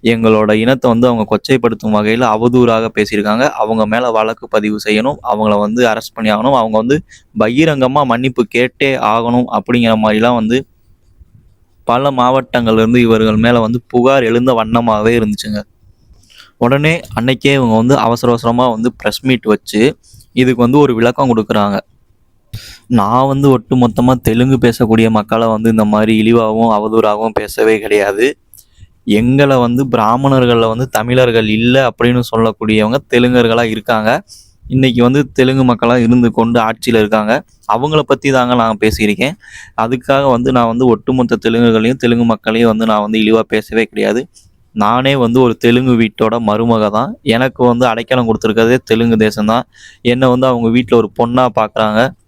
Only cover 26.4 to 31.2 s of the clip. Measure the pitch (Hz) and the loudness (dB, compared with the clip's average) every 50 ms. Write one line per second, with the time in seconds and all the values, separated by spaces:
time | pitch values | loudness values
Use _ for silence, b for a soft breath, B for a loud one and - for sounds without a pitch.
26.4 | 113 110 110 113 113 117 110 104 104 107 110 113 110 107 104 104 110 113 104 104 | 2 0 -2 0 0 0 0 0 -2 0 0 0 2 2 0 -2 -4 -4 -4 -4
27.4 | 107 101 - - 110 110 110 107 104 107 104 104 98 101 98 101 117 139 151 _ | -6 -6 -4 0 2 2 2 0 0 0 0 0 2 0 0 0 -2 -2 -2 _
28.4 | _ _ _ b b b b b b b b _ _ - 104 107 113 120 131 139 | _ _ _ b b b b b b b b _ _ -2 0 0 2 2 2 2
29.4 | 143 139 135 127 123 120 120 123 139 131 117 117 107 104 117 127 139 139 139 131 | 2 2 2 2 0 0 0 -2 -2 -2 0 0 0 0 0 0 0 0 0 2
30.4 | 127 120 120 117 113 113 113 117 131 127 - 110 110 117 123 131 | 2 2 2 2 2 0 -2 -4 -6 -4 -4 -6 -4 0 0 2